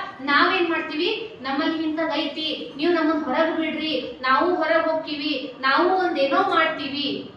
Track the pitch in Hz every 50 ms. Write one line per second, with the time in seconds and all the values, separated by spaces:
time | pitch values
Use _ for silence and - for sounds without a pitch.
0 | - - - - 262 285 302 320 339 359 381 370 349 330 330 311 302 302 294 302
1 | 349 415 453 - - - - - 254 269 269 302 320 330 320 311 320 311 302 320
2 | 320 - 285 302 320 285 - 311 311 311 - - - - - 269 302 349 349 320
3 | 311 302 320 - - 254 254 311 330 - - 320 320 311 320 302 302 311 285 254
4 | - - - - 254 254 277 311 330 359 359 311 320 311 330 320 320 320 320 320
5 | 320 311 302 285 285 302 285 254 - - - - 262 277 277 302 339 370 381 381
6 | 359 330 311 294 269 277 339 381 - 359 349 330 320 320 302 285 294 262 277 294
7 | 277 240 196 - - - -